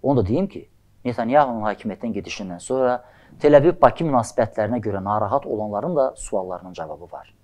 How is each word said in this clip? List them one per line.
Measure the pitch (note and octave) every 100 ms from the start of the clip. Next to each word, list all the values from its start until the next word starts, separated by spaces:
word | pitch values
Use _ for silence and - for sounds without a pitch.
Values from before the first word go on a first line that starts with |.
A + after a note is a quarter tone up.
Onu | C3 C#3
da | F#2+
deyim | C3+ G3
ki, | - - _ _ _
Netanyahu'nun | B2 A#2+ A2+ C#3+ C3+ A#2 G#2+
hakimiyyətdən | G2+ A2 F#2 A#2
gedişindən | G2+ F2+ - F#2+ F2
sonra | - B2+ B2+ B2 - _ - -
Tel | D3 D3
Aviv-Bakı | D3 F3 C3 - E3
münasibətlərinə | C3 A#2 - A2+ - G#2 A#2+
görə | G#2+ G2
narahat | F#2+ G#2 G#2 C3+ -
olanların | G#2 G#2+ G#2 D#3+ E3
da | C3 -
suallarının | - G#2+ F#2 F2+ F2+
cavabı | F2 D#2+ D2+ E2+
var. | C#2+ C#2+ _